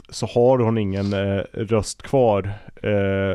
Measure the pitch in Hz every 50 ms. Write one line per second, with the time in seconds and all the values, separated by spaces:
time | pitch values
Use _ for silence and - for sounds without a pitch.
0 | - - - - 123 107 - 123 120 127 131 127 117 110 113 113 104 98 95 98
1 | 101 101 101 98 98 101 98 98 - - - - 113 98 117 107 101 - - -
2 | - - - 139 123 113 101 98 95 101 101 101 - - - - - 104 104 101
3 | 98 98 98 98 98 98